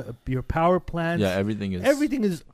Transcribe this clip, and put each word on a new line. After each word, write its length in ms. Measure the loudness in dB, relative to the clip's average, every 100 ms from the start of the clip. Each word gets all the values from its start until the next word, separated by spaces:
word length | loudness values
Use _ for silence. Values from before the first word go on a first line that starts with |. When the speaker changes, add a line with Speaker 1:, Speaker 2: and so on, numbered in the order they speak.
| -2
Speaker 1:
uh, 60 | -10 -4
your 160 | -4
power 360 | -2 2 4 2
plants. 420 | 0 -4 -2 0
Speaker 2:
Yeah, 80 | 2
everything 420 | 2 0 -2 -4
is 100 | 0
Speaker 1:
Everything 400 | 2 2 2 0
is 200 | -2 -2 -8